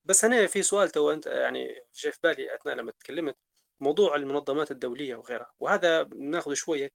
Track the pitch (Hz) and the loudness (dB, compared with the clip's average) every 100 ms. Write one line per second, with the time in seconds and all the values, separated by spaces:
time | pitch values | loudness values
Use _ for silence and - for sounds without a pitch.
0 | 156 185 226 247 190 202 175 202 180 156 | 2 4 6 4 4 2 0 2 2 2
1 | 147 156 147 131 127 127 127 - - - | 2 0 -4 -2 -2 -2 -6 -10 -18 -8
2 | 151 - 165 135 135 123 147 127 117 - | -8 0 0 0 -4 -8 -6 -6 -8 -12
3 | - 147 156 - _ _ _ - 139 156 | -10 -6 -6 -6 _ _ _ -4 -2 4
4 | 196 147 139 139 139 143 147 131 127 123 | 4 2 -2 -4 -2 -2 -2 -4 -6 -6
5 | 139 117 - 117 120 - 139 196 175 160 | -8 -10 -8 -10 -10 -6 0 2 4 4
6 | 151 - 139 170 151 139 - 151 139 | 0 -6 -4 -4 -2 -4 -2 -2 -4